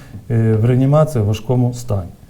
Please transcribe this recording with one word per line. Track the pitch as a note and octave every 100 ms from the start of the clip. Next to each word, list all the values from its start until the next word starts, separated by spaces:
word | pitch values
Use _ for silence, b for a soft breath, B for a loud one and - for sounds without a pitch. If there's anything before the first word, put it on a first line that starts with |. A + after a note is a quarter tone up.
| B B -
е, | A#2 A2+ A2
в | A#2
реанімації, | B2+ C3+ D3 D3+ C#3
в | G#2
важкому | G#2+ - B2 B2
стані. | B2 - G2+ E2+ -